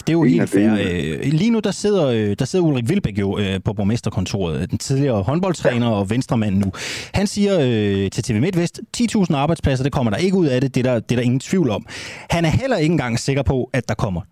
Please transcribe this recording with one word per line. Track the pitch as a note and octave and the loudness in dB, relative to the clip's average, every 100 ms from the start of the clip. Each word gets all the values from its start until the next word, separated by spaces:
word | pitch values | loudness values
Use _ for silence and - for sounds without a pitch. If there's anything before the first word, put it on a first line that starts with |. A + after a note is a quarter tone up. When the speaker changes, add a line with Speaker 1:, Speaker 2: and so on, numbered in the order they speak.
| - | 0
Speaker 1:
det | |
er | |
jo | E3 | 2
Speaker 2:
En | C#3+ | 4
Speaker 1:
helt | A#2+ | 2
Speaker 2:
af | F#2+ | 2
Speaker 1:
fair. | G2 A2 | 2 2
Speaker 2:
delene. | G#2+ F#2+ F2 D2+ D2 C#3 | 2 0 -2 -4 -4 0
Speaker 1:
Øh, | D#3 | 0
lige | A3+ | 2
nu, | A3+ | 0
der | G3+ | -2
sidder, | - G#3 G3 C#3 | -2 0 2 2
øh, | A2+ G#2 G2+ | 2 0 0
der | C3 | 0
sidder | F#3 E3 | 2 2
Ulrik | B2+ A2+ | 2 0
Wilbæk | G3+ A#2 G2+ | 0 0 0
jo, | G2 G2 | 0 0
øh, | G2 F#2+ A2 | -2 -2 -2
på | |
borgmesterkontoret. | G#2 G2 A#2 G#2 - F#2 G2+ E2+ C#2+ F2+ | 0 0 0 -2 -4 -2 -2 -2 -2 -4
Den | - | -4
tidligere | - C3+ C#3+ G#2+ | -2 0 2 0
håndboldtræner | F#2 E3+ F#3+ - C#3+ A#2+ A#2+ | 0 0 -2 0 0 0 0
Speaker 2:
Ja. | G2+ | 0
Speaker 1:
og | G2 | 0
venstremand | A#2+ - A#2+ G#2 F#2+ | -2 0 -2 0 0
nu. | G2 - - - - | 0 -4 -10 -10 -6
Han | F#3 G3+ | -2 -2
siger, | G3+ G3+ | 0 2
øh, | F#3 B2+ A2 G#2 G2 G2 | 2 2 2 2 0 0
til | - | -2
T | A#2 G#2+ | -2 0
V | |
MidtVest, | F3 E3+ F3 - - | 0 0 -2 -6 -10
"Ti | - A#3 | -2 0
tusind | A3 F3+ C#3 | 2 2 2
arbejdspladser, | D3 E3+ D3 C3 | 0 0 0 0
det | B2+ | 0
kommer | C#3+ A#2 | 0 0
der | G2+ | 0
ikke | F#3+ F#3+ | 2 2
ud | D3+ | 2
af | B2+ | 2
det. | B2+ B2+ | 0 0
Det | B2 | 2
er | |
der, | A#2 | 0
det | - | 0
er | B2 | 0
der | |
ingen | A#2+ C3 | 2 0
tvivl | - F#3+ C3+ | 0 0 2
om." | F#2+ - - - - - | -2 -6 -14 -14 -16 -4
Han | E3+ D#3+ | 0 2
er | - | 2
heller | C4+ G3+ | 2 2
ikke | D3+ | 2
engang | D#3+ B2 A#2 | 2 0 -2
sikker | - C3+ | 0 0
på, | C3+ C3 - | 0 0 0
at | C3 - | -2 -2
der | A2 | -2
kommer | A2 F2 - | -2 -2 -6